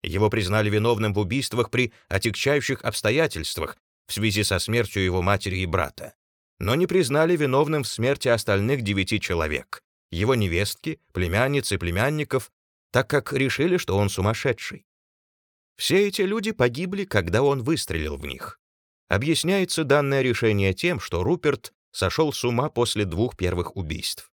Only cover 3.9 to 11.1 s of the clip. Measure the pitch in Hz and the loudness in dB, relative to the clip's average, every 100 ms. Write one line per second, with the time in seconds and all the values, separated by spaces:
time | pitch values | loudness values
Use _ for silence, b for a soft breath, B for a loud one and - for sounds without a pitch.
3.9 | _ _ - 110 101 104 92 - 113 107 | _ _ -2 0 2 0 0 0 0 0
4.9 | 101 92 90 90 101 - 92 92 90 73 | 0 0 2 2 2 0 -4 -2 0 -2
5.9 | - - _ _ _ _ _ 98 135 180 | -6 -18 _ _ _ _ _ -2 0 2
6.9 | 180 135 143 160 175 143 131 151 156 135 | 2 2 2 2 2 2 2 2 0 -4
7.9 | - 120 139 135 117 - 98 104 139 104 | -2 0 0 2 0 2 2 2 0 0
8.9 | 101 92 107 - 85 78 71 - - _ | 0 0 -2 -2 -2 0 -4 -6 -16 _
9.9 | _ _ 82 107 127 101 85 101 - - | _ _ -2 2 2 2 0 -2 -6 -10
10.9 | 156 _ | -12 _